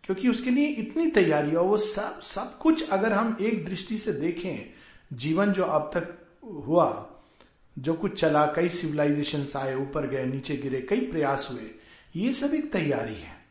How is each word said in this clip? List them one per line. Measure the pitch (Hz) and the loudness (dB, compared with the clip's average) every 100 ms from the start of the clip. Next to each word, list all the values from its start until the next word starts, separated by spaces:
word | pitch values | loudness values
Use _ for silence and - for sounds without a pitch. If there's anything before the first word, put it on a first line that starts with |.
क्योंकि | - 190 247 | -4 0 2
उसके | - 254 | 2 2
लिए | 247 294 | 2 2
इतनी | - 208 320 330 | 0 -4 0 2
तैयारी, | 220 170 147 147 | 4 4 4 2
और | 160 | 2
वो | 180 208 | 4 2
सब, | - - 214 - | 0 -4 -6 -8
सब | - - 247 - | -10 -8 -8 -2
कुछ | 320 320 - | 2 2 2
अगर | 196 220 | 2 2
हम | 202 226 220 | 2 0 0
एक | 208 214 165 | 0 0 -4
दृष्टि | 185 - 214 | -8 -6 -6
से | 220 | -4
देखें, | 143 160 170 190 135 - - - - _ | -2 -2 -4 -6 -8 -10 -18 -20 -20 _
जीवन | 127 139 165 202 | -6 0 2 4
जो | 185 | 2
अब | 175 151 147 | 2 2 0
तक | 180 165 - - _ 247 165 113 | -4 -4 -12 -20 _ -14 -10 2
हुआ, | 165 160 - - - _ _ - _ _ - | 4 4 2 -10 -20 _ _ -20 _ _ -6
जो | 131 | -2
कुछ | 165 196 196 | 0 0 2
चला, | 160 147 151 | 4 6 4
कई | 151 175 | 2 0
सिविलाइजेशंस | 170 160 147 147 147 147 151 139 139 | 0 -2 2 2 2 0 -2 -4 -4
आए, | 135 | -4
ऊपर | 131 139 156 131 | -2 -2 -4 -2
गए, | 131 127 | -2 -2
नीचे | 135 131 139 | -4 -4 -4
गिरे, | 139 127 | -2 -4
कई | 127 214 | 0 -2
प्रयास | - 165 143 139 - | 0 0 0 0 -4
हुए, | 120 110 - - - _ 160 | -10 -12 -18 -20 -20 _ -4
ये | 233 | -2
सब | 262 285 | 0 0
एक | 302 - | -2 0
तैयारी | 196 147 123 107 | 0 0 0 -2
है। | 107 - - _ | -8 -14 -18 _